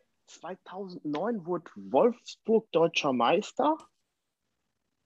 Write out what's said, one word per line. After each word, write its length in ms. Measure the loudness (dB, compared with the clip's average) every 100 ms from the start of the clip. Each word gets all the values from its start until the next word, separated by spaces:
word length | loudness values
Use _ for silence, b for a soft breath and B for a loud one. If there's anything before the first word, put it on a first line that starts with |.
| _ _ _
zweitausendneun 1200 | -18 -14 -14 -14 -14 -12 -10 -6 -4 -2 -4 -4
wurde 240 | -6 -8 -16
Wolfsburg 960 | -2 4 4 2 -8 -10 0 0 2
deutscher 420 | 2 2 2 0 2
Meister. 640 | 4 2 0 -2 0 0 -4 _ _ _ _ _ _ _ _ _ _ _